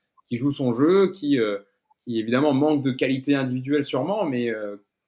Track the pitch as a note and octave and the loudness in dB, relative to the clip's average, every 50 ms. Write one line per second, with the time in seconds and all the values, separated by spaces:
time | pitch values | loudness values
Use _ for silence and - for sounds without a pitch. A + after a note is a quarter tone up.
0 | _ _ _ _ _ - A#2+ A2+ C3 C#3+ C3+ - C3+ B2 A2+ A#2+ D3 E3 F#3+ G3 | _ _ _ _ _ -8 -6 -2 -2 -2 -2 0 -2 -2 0 2 2 4 4 4
1 | G3 F#3+ F#3+ - D3 C#3+ C#3 A#2+ A2 G#2 G2+ G2 - _ _ _ _ _ _ _ | 4 2 0 -2 -2 0 2 2 2 0 -2 -4 -8 _ _ _ _ _ _ _
2 | _ B2 A2+ A2+ A2 A2+ A#2+ C3+ D3 D3+ C3 C3+ D3 D#3 D3+ C#3+ C3 C3 B2 - | _ -6 -4 -4 -2 0 2 2 4 4 4 4 4 2 2 2 0 -2 -2 0
3 | C#3 C3 C3+ C3 C3 C#3+ C#3+ C#3 C3 B2+ B2 B2+ B2+ C#3 D3 D3 C#3 - D3 C3 | 0 -2 -2 -2 0 0 0 0 0 -2 -4 -4 -2 -2 -2 -2 -2 -2 -4 -4
4 | C#3+ F3 G#3 A3 F#3+ D3 B2+ A#2+ A#2+ A#2 A2 G#2+ G#2 G#2 G2+ - _ _ _ _ | -2 -2 -2 -2 -2 -2 -2 -2 -2 -4 -4 -6 -8 -10 -10 -12 _ _ _ _
5 | _ | _